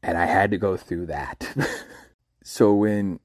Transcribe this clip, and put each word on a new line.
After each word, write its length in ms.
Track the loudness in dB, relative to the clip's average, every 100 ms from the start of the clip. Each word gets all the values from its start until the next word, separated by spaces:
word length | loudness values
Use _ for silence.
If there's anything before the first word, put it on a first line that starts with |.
And 140 | -4 -2
I 80 | 2
had 260 | 2 2
to 60 | 2
go 200 | 0 -2
through 300 | -4 -8 -6
that. 460 | -8 -8 -10 -8 -4
<laughs> 300 | -4 -6 -14 -20 -20 _ _ _
So 320 | -18 4 4
when 460 | 6 4 2 -2 -6